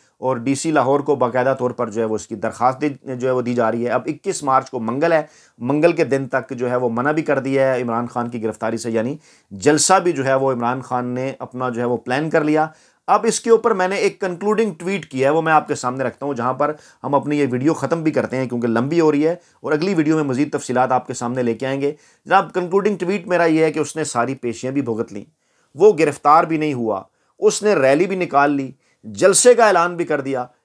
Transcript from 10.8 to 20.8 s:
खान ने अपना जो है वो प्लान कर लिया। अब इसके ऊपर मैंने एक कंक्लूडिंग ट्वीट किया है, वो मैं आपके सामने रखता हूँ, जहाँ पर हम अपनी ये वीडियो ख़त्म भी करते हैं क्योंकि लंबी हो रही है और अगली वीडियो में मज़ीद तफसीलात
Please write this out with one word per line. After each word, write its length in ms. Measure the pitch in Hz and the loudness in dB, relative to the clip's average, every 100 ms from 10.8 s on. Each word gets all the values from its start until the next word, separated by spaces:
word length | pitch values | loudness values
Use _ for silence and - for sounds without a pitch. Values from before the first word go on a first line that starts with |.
खान 260 | 131 123 123 | -4 -6 -4
ने 260 | 123 131 - | -6 -6 -8
अपना 280 | 120 123 127 | -12 -6 -6
जो 120 | 117 | -2
है 60 | 120 | -2
वो 100 | 120 | -2
प्लान 300 | - 131 160 | -2 -2 0
कर 140 | 160 | 0
लिया। 300 | 151 151 160 - _ _ - | 2 0 0 -6 _ _ 0
अब 180 | 202 220 | 0 0
इसके 240 | - 240 | -2 2
ऊपर 240 | 226 226 | 4 4
मैंने 260 | 196 185 196 | 0 0 0
एक 200 | 196 - | -2 -2
कंक्लूडिंग 520 | 190 170 202 208 220 160 | -6 -4 -2 0 -2 -4
ट्वीट 280 | 170 196 147 | -6 -6 -4
किया 240 | 131 131 | 0 2
है, 40 | |
वो 80 | 160 | 2
मैं 120 | 160 | 4
आपके 220 | 156 - 143 | 2 2 -4
सामने 280 | 123 127 | -4 -4
रखता 220 | 123 - 143 | -6 -6 -6
हूँ, 100 | 123 | -4
जहाँ 180 | 120 | -2
पर 220 | 131 147 151 - _ | -2 -2 -4 -12 _
हम 100 | 135 | -2
अपनी 240 | 139 131 147 | 0 0 0
ये 80 | 139 | 0
वीडियो 280 | 123 139 | 0 0
ख़त्म 300 | 160 139 165 | 0 0 0
भी 80 | 156 | 0
करते 260 | 135 107 131 | 0 0 -2
हैं 100 | 127 | -4
क्योंकि 200 | 120 120 | -2 0
लंबी 320 | 113 135 170 | 0 0 2
हो 100 | 156 | 2
रही 140 | 147 | 4
है 160 | 156 175 _ _ | 0 -2 _ _
और 100 | - | -4
अगली 200 | 151 185 | -2 0
वीडियो 220 | 180 151 156 | 0 2 0
में 80 | |
मज़ीद 280 | 147 127 147 | 0 -2 -2
तफसीलात 380 | 143 - 123 | -4 -2 0